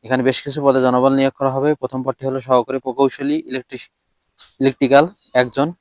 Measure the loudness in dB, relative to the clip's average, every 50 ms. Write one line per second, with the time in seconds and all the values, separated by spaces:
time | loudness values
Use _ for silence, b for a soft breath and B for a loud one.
0 | _ -2 -2 0 0 0 0 -2 -6 -8 -8 0 2 2 2 4 2 2 2 4
1 | 2 2 2 2 0 0 _ _ -4 -2 -2 0 0 0 -2 -2 -4 -6 -6 -4
2 | -4 -4 -6 _ -6 -6 -6 -6 -2 2 2 2 2 0 -6 -6 _ -6 0 0
3 | 0 0 0 -4 -4 -4 -4 -4 -6 -6 -8 -8 -8 _ -16 -16 -16 _ _ _
4 | _ _ _ _ _ _ _ _ -20 _ _ _ 0 0 2 _ 2 4 4 4
5 | 4 0 -4 _ _ _ 0 0 0 0 -2 -2 -4 -4 -4 _